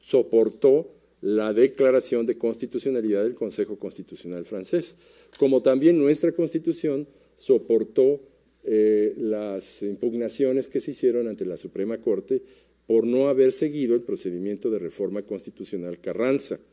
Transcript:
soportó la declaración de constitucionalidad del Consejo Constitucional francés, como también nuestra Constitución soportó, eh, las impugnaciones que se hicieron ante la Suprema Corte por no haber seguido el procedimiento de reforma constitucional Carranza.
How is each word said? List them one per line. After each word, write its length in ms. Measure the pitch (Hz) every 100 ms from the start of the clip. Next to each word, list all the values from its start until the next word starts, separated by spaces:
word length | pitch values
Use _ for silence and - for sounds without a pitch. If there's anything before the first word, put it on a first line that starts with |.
soportó 920 | - 135 - 113 110 - 139 139 170 - _ _
la 320 | 98 107 107
declaración 720 | 107 131 - 135 127 123 123
de 140 | 117 113
constitucionalidad 880 | 117 113 117 123 139 127 110 101
del 100 | 110
Consejo 420 | 123 110 - 101 101
Constitucional 680 | 98 - 90 85 87 90
francés, 520 | 85 104 95 175 - - _ _ _ -
como 240 | 139 131
también 360 | 127 131 156 170
nuestra 320 | 139 151 170
Constitución 760 | - 165 160 165 160 165 139 147 _ _ _
soportó, 840 | - 123 - 113 110 - 131 143 - _ _ _
eh, 500 | - 110 107 107 107 -
las 640 | 113 107 104 95 - -
impugnaciones 880 | 104 101 120 117 117 - 135 131 131
que 120 | 135
se 120 | 135
hicieron 360 | 131 - 120 117
ante 160 | 104
la 120 | 92 85
Suprema 420 | 92 95 101 113
Corte 420 | 113 98 - 131 - _ _ _ _
por 180 | 113
no 240 | 113 123 139
haber 220 | 135 131
seguido 460 | 127 156 147 127 120
el 60 |
procedimiento 680 | 120 98 95 87 95 101 120
de 80 | 107
reforma 440 | 87 - 98 101
constitucional 760 | 101 98 - - 101 98 87 87
Carranza. 600 | - - 123 135 - - _